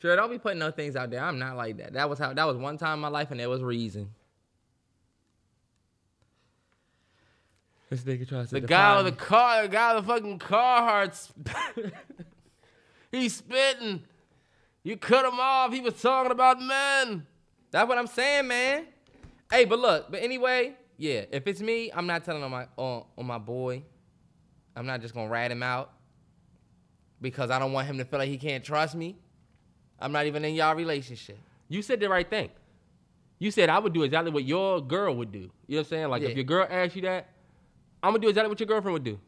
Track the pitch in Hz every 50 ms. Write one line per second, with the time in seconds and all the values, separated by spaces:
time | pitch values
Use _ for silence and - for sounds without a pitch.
0 | - 170 175 185 220 240 240 240 - 214 190 170 156 156 156 - 151 147 131 131
1 | 127 120 120 123 143 175 151 127 127 131 131 123 117 113 107 - - - - 131
2 | 143 147 143 131 147 131 131 147 160 156 127 120 131 143 151 151 165 156 156 151
3 | 151 147 147 147 151 131 139 120 120 123 127 127 127 123 120 117 117 107 92 107
4 | 101 101 107 _ _ _ _ _ _ _ _ _ _ _ _ _ _ _ _ _
5 | _ _ _ _ _ _ _ _ _ _ _ _ _ _ _ _ _ _ _ _
6 | _ _ _ _ _ _ _ _ _ _ _ _ _ _ _ _ _ _ _ _
7 | _ _ _ _ _ _ _ _ _ _ _ _ _ _ _ _ _ - 135 127
8 | 123 135 131 123 127 127 139 127 120 117 127 135 127 117 165 185 202 208 202 196
9 | 190 185 - - - - 196 226 247 240 233 220 214 202 190 214 233 233 226 220
10 | 190 208 240 233 208 208 202 175 - - 190 220 247 254 247 240 233 226 208 202
11 | 196 185 - - - - - - 151 - - - 508 - - - - 180 - -
12 | - - - - 170 - - _ _ _ _ _ _ _ _ _ _ _ _ _
13 | _ _ - 254 254 226 - - - - 247 262 269 269 262 247 240 214 196 175
14 | - - _ _ _ _ _ _ _ _ _ _ _ _ _ _ - 170 226 208
15 | - - 233 262 262 254 247 247 254 269 269 262 262 247 233 262 247 233 - -
16 | - 240 262 262 254 254 254 240 254 262 254 247 254 262 269 269 277 277 277 269
17 | 262 240 208 170 143 - _ _ _ _ _ _ _ _ - 165 214 233 247 240
18 | 240 233 - - 254 277 285 285 269 254 240 240 254 262 277 302 330 330 - _
19 | _ _ _ _ - - - _ _ - 220 254 240 190 220 240 247 226 170 151
20 | - - 190 190 226 240 262 254 247 254 254 254 240 269 277 - _ _ _ -
21 | 151 151 131 107 98 - - 139 127 202 196 170 214 220 226 233 226 220 - 175
22 | 175 175 170 170 165 175 160 151 139 131 127 127 123 - _ - 131 131 123 117
23 | - _ _ - 123 123 120 117 101 - 120 127 127 127 123 131 147 - _ _
24 | _ _ _ _ _ _ _ _ _ _ _ _ _ _ - 120 120 131 131 120
25 | 113 113 113 120 110 107 117 117 123 120 120 120 123 127 123 127 135 - _ _
26 | _ _ _ _ _ _ _ _ _ _ _ _ _ _ _ _ _ _ _ _
27 | _ _ _ - 135 131 123 139 131 117 131 131 135 135 135 135 131 143 139 131
28 | 127 127 - 139 135 139 143 127 139 151 139 131 123 139 151 151 156 151 151 165
29 | 165 170 202 - _ _ _ _ _ _ _ _ _ _ _ _ _ _ _ -
30 | 127 139 147 147 147 151 147 151 151 151 156 160 156 156 156 160 170 165 151 143
31 | 127 123 123 - - - 101 104 - _ _ _ _ - 156 202 202 - 262 214
32 | 208 196 190 180 175 180 214 214 147 - - _ _ _ _ _ _ _ _ _
33 | _ _ _ _ _ _ _ - 175 214 202 220 180 160 156 196 220 202 160 165
34 | 151 131 147 160 170 170 151 147 131 131 156 185 190 196 190 175 139 127 160 190
35 | 202 180 135 120 120 107 101 101 92 90 - _ _ - 143 156 151 - 165 160
36 | 156 143 127 147 147 131 - 135 131 131 160 185 190 - 180 185 180 175 180 190
37 | 185 185 185 180 180 - _ _ _ _ _ _ _ _ _ _ _ _ _ _
38 | - 190 214 220 208 220 196 208 220 214 208 - 226 202 220 214 190 196 170 156
39 | 131 117 104 98 -